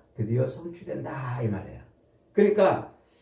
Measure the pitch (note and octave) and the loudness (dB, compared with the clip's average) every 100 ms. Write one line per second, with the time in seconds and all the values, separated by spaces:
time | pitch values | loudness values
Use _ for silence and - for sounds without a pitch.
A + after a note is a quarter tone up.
0 | _ - G#2+ A#2+ C3 - - - - - | _ -8 -2 0 0 -4 -12 -14 -10 -10
1 | C3 D3 C3 B2 A#2 G2+ - - - _ | -8 -8 -8 -4 -4 -4 -8 -16 -20 _
2 | _ _ _ - G#3 G3+ F#3+ - - - | _ _ _ 4 6 6 4 4 -6 -18
3 | _ _ | _ _